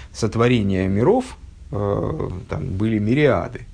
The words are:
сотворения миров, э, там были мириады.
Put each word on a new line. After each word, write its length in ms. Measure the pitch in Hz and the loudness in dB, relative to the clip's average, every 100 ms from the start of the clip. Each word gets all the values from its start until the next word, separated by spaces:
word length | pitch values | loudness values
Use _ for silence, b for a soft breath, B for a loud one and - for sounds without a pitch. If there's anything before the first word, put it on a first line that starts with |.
| B | B
сотворения 760 | - 110 113 120 123 101 95 95 | -4 -2 2 4 4 2 2 2
миров, 480 | 98 135 254 254 - - - - | 2 4 2 0 -12 -18 -18 -8
э, 580 | 101 101 104 107 104 104 90 - | -4 -2 -2 -2 -4 -6 -8 -8
там 180 | 101 95 | -6 -4
были 320 | 95 110 107 | -2 0 0
мириады. 640 | 104 135 147 95 - - - | 2 4 4 2 -2 -10 -16